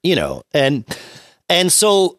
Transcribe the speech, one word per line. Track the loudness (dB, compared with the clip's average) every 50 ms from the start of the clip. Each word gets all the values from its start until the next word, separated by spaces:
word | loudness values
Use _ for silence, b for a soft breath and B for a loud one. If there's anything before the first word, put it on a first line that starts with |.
| -2
you | -2 0
know. | 0 -2 -4 -6 -10 -12 _ -2
And, | 0 0 0 0 -2 -6 B B B B B B B B B B B B -2
and | 0 0 2 2
so | 2 2 2 2 2 2 2 0 -2